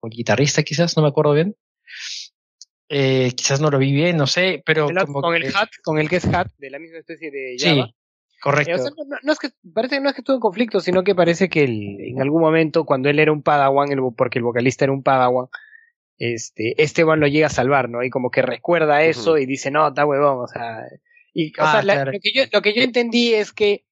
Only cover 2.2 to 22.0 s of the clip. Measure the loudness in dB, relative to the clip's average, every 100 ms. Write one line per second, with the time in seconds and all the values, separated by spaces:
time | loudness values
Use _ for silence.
2.2 | -16 _ _ _ -20 _ _ 0 2 2
3.2 | 0 -2 -2 0 2 2 2 2 2 2
4.2 | 0 2 0 -2 -2 0 0 0 -2 -2
5.2 | -2 -2 -2 -4 -4 -6 -4 -2 0 -2
6.2 | 0 -2 -4 _ -16 -16 -16 -18 -18 -14
7.2 | -12 -10 -10 -2 0 2 -2 _ _ _
8.2 | _ _ -2 0 0 -2 -4 -8 -12 -10
9.2 | -4 -4 -4 _ -10 -6 -4 -2 -4 -4
10.2 | -4 0 0 -2 -2 -2 0 0 2 2
11.2 | 2 2 0 2 0 0 -6 -10 -10 -4
12.2 | 0 2 4 4 2 0 0 0 2 2
13.2 | 2 2 2 2 4 2 2 0 -2 -2
14.2 | -2 0 -2 0 0 0 0 0 2 2
15.2 | 2 0 -4 -14 -20 -20 _ _ _ _
16.2 | -6 -6 -8 _ -4 0 0 2 2 4
17.2 | 2 4 2 2 2 2 0 -4 -4 -2
18.2 | -2 0 0 -2 -2 0 2 4 2 2
19.2 | 2 2 0 -4 -2 0 0 2 0 2
20.2 | 2 0 -6 -8 -10 -10 -14 -18 _ _
21.2 | _ -4 -4 0 2 2 2 0